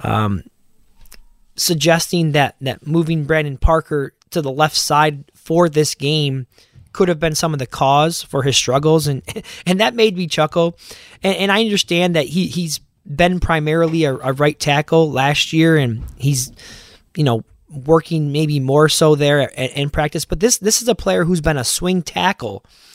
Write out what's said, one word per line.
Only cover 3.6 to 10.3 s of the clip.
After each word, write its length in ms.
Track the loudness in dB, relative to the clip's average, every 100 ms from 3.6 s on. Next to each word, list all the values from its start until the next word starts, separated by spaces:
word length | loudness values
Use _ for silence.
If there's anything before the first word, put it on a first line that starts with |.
| 2 2 0 -4 -6 -10 _
to 100 | -4
the 100 | -2
left 240 | 0 0 0
side 480 | 0 2 2 -2 -12 _
for 340 | -2 2 2
this 240 | 2 0
game 540 | -2 -2 0 -2 -4 -8 _ _ -20 -8
could 140 | 0 0
have 120 | 0
been 160 | -2 -2
some 180 | -2
of 60 | -4
the 80 | -8
cause 560 | 0 2 4 2 -2
for 180 | -6 -4
his 160 | 0 0
struggles, 480 | 0 0 2 2 0
and, 160 | -4 -8 -14 -14 -10
<laughs> 100 | -4
and 120 | 0
that 140 | 0
made 240 | 2 0 0
me 80 |
chuckle. 500 | -4